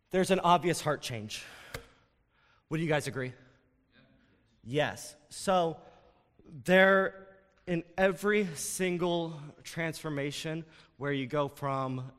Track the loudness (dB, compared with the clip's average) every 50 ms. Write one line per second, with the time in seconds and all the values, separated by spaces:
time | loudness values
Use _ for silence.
0 | _ _ 0 2 2 4 2 4 6 6 6 6 4 2 -2 -2 -2 -2 -2 -2
1 | -4 -8 -8 -8 -8 -10 -10 -12 -14 -16 -18 -20 -18 -16 -16 -16 -16 -18 _ _
2 | _ _ _ _ _ _ _ _ _ _ _ _ _ -8 -6 -2 0 2 2 0
3 | 0 -2 -6 -6 -6 -8 -10 -14 -20 -20 _ _ _ _ _ _ _ _ _ _
4 | _ _ _ _ _ _ _ _ _ _ _ _ -12 -4 0 0 0 0 -2 -6
5 | -12 -16 -18 -20 _ -18 -16 -6 0 2 2 4 2 2 -2 -6 -12 -20 -20 -20
6 | _ _ _ _ _ _ _ _ -20 -20 -18 -6 2 6 8 8 8 8 8 6
7 | 4 2 -2 -8 -18 -20 -20 -20 _ _ _ _ _ -4 -4 -4 -4 -4 0 2
8 | 2 2 2 0 0 2 2 2 0 -2 -4 -8 -8 -8 -4 -2 -2 -2 0 0
9 | 0 0 0 0 -2 -4 -8 -12 -14 -16 -18 -18 -18 -12 -8 -6 -4 -4 -6 -6
10 | -8 -6 -4 -4 -4 -6 -6 -6 -6 -6 -6 -8 -8 -12 -18 -20 -20 _ _ -6
11 | -4 -2 -2 -2 -2 -2 -2 -2 -2 -2 -4 -6 -6 -4 -2 -2 -2 -4 -4 -6
12 | -8 -10 -10